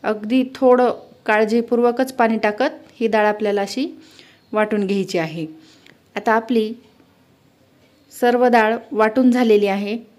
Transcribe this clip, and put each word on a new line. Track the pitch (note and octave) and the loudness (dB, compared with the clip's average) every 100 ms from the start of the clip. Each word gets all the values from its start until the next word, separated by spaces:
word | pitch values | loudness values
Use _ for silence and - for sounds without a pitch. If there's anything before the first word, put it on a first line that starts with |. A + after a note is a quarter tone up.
अगदी | - G#3+ G#3 B3+ B3+ - | -4 -6 -2 -2 -2 0
थोडं | C4 B3 B3 - - - - | 4 4 4 0 -10 -16 -2
काळजीपूर्वकच | G#3+ A3 A3+ A#3 A#3 A#3+ A#3 C4 | 0 2 0 0 0 0 0 -4
पाणी | - A3+ A3 | 0 0 0
टाकत | G#3+ G#3 C4+ - - | -2 -2 -4 -4 -20
ही | _ A3+ | _ -2
डाळ | G#3+ G#3 | 0 0
आपल्याला | G#3 G#3 G3+ | 0 -2 -2
अशी | G3 - D#4 - - - - _ _ | -4 -6 -8 -8 -20 -20 -20 _ _
वाटून | G#3+ G#3+ G#3+ G3 | -4 -2 -2 -2
घ्यायची | G3+ F#3 F3+ | -2 -2 -4
आहे. | D#3+ D#3+ D#3 - - _ _ _ _ - | -4 -6 -12 -14 -20 _ _ _ _ -8
आता | G#3 | -2
आपली | A3 A3+ A#3 G#3+ A3+ _ _ _ _ _ _ _ _ _ _ _ _ _ | -2 0 -2 -2 -6 _ _ _ _ _ _ _ _ _ _ _ _ _
सर्व | - A#3+ A#3+ B3 | -2 0 2 4
डाळ | A#3 G#3+ A#3 - | 4 2 0 -6
वाटून | G#3 G#3+ G#3+ B3+ | 0 0 4 2
झालेली | B3 A#3+ G#3 G3+ | 4 4 4 2
आहे. | G3 G3+ A3+ A#3 | -2 -4 -8 -10